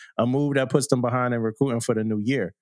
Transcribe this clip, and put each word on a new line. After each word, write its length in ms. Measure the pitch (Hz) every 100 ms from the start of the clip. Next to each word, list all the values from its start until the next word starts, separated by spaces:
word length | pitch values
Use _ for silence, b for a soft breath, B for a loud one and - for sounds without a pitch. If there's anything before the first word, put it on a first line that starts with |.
| B B
a 100 | 117
move 280 | 135 143
that 160 | 135 131
puts 180 | 147 131
them 140 | 127
behind 320 | 120 127 123
in 60 | 120
recruiting 400 | 113 107 139 117
for 140 | -
the 80 | 110
new 140 | 110 107
year. 360 | 107 135 87 -